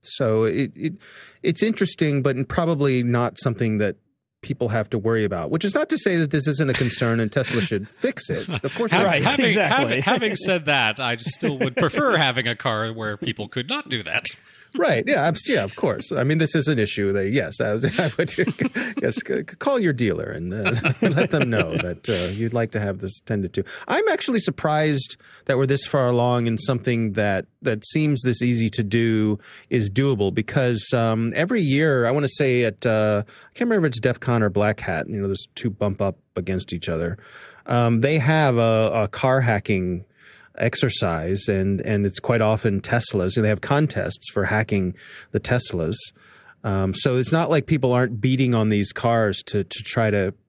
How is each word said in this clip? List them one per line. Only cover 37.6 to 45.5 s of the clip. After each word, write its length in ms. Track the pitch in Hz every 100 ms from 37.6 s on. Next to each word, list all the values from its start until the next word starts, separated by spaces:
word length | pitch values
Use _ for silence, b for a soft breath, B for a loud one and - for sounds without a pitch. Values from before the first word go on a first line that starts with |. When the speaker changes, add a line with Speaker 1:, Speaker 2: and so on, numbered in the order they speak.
| -
Speaker 1:
Um, 360 | 120 120 117
they 180 | 131 156
have 380 | 131 160 147 120
a, 340 | 117 110 110
a 140 | 113 101
car 340 | - 135 131
hacking 640 | 120 104 - 95 92 90 - B B B B -
exercise, 880 | 120 - 127 - 98 82 82 98 -
and, 340 | 98 95 98
and 220 | - 104
it's 160 | 101 -
quite 220 | - 117
often 400 | 107 107 117 98
Teslas. 540 | - 120 - 104 90 104
You 60 |
know, 20 |
they 60 | 107
have 120 | 104
contests 680 | - 143 156 - 92 - -
for 120 | - 98
hacking 500 | 107 110 101 92 95 B B B
the 100 | 104
Teslas. 540 | -